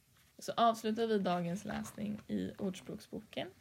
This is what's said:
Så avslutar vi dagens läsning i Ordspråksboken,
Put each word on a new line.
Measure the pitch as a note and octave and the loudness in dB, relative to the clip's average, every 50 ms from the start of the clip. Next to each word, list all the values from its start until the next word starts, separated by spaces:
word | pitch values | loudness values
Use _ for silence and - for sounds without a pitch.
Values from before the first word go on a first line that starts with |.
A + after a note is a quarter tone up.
| _ _ _ _ - _ _ - | _ _ _ _ -20 _ _ -10
Så | - - - | -8 -2 4
avslutar | - A#3 A#3 A3 A3 - A3 A3 A3+ A#3 | 6 6 6 6 4 0 0 2 2 2
vi | A3+ A3 G#3 | 4 4 4
dagens | F#3 F#3 F3 F3 F3 E3+ F3 G#3 - | 4 2 2 2 0 0 -2 -4 -4
läsning | - - - G#3+ - - - G#3+ G#3 G#3 G#3+ - | -4 -4 -4 -6 -6 -6 -6 -6 -4 -6 -6 -4
i | - G#3+ G3 F#3 G3 - - | -4 -2 -2 -2 -2 -4 -4
Ordspråksboken, | G#3 F#3+ F#3 - - - - - - - - A3 - - - A3+ - F#4 - - | -4 -4 -4 -6 -8 -10 -12 -12 -10 -10 -10 -10 -10 -8 -8 -8 -8 -8 -10 -16